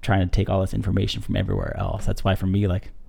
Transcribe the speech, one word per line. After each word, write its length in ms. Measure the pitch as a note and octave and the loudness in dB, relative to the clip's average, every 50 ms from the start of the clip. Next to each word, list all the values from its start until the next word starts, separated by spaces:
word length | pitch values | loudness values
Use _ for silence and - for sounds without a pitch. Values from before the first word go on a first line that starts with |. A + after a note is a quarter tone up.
| - | -2
trying 180 | - G2 G2 | 2 2 2
to 100 | F2+ F2 | 4 4
take 200 | - G#2+ F#2+ - | 4 2 2 2
all 100 | G2 F#2+ | 2 2
this 140 | F#2+ G2 - | 0 0 0
information 480 | G#2+ - F#2+ G2 G2 G2+ - - G#2 - | -2 0 0 0 2 0 0 -2 -4 -4
from 120 | - F#2 | -2 -2
everywhere 400 | - - - - - G1+ - - - | 0 0 0 0 -2 -2 -4 -4 -4
else. 260 | - - - G2+ - | -4 -4 -2 -2 0
That's 180 | - F#2+ - - | 0 0 0 0
why 120 | G2 F#2+ | 0 0
for 120 | - F#2+ | 2 0
me, 200 | F#2 F#2+ G2+ G#2 F#2 | 0 2 2 2 2
like, 220 | F2+ F#2 - - - - - | 0 -2 -4 -8 -12 -14 -16